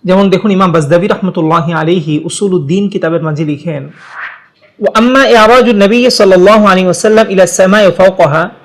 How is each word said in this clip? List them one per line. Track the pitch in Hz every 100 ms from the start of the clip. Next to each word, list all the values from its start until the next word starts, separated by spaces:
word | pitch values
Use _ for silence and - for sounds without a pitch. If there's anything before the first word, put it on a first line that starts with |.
যেমন | 180 190 196
দেখুন, | 180 214
ইমাম | 190 190
বাজদাবি | 165 143 170 -
রহমতুল্লাহি | - 185 175 160 170 160
আলাইহি | 165 156 180 156 151
উসুলুদ্দিন | 165 - 202 180 139 185 202
কিতাবের | 196 160 165
মাঝে | 156 151
লিখেন, | 156 143 170 147 143 - - - - - _ _ _ _
ওয়া | 202 220
আম্মা | 240 262 262
ইরাজুন | 233 214 247 240 220
নবী | 196 233 240
সাল্লাল্লাহু | - 202 185 185 214 208
আলাইহি | 185 185
ওয়াসাল্লাম | 170 220 214 220
ইলা | 190 180 -
সামাই | 185 208 202 -
ফাওকাহা | 185 190 165 156 180 -